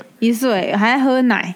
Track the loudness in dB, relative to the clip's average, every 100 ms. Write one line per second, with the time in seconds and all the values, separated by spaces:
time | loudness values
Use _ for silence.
0 | -8 -4 -2 0 -2 -2 -2 0 0 2
1 | 2 2 2 0 -4